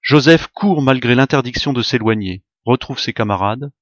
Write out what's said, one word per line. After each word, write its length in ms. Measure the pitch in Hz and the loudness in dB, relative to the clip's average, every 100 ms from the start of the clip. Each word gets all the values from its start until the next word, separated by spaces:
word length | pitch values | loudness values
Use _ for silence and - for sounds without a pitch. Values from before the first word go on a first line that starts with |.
Joseph 460 | - 147 135 165 - | 4 2 6 4 2
court 340 | - 202 165 | -4 -2 0
malgré 340 | 135 131 120 | 2 0 2
l'interdiction 600 | 123 135 139 123 123 - | 2 2 0 -2 -6 -4
de 80 | 127 | -2
s'éloigner, 640 | 113 123 110 110 95 92 _ _ | -2 -2 0 0 -2 -8 _ _
retrouve 340 | - 120 - 131 | -2 -2 -2 -8
ses 140 | - | -8
camarades 580 | - 107 98 98 120 143 _ | -4 -4 -2 -2 -4 -10 _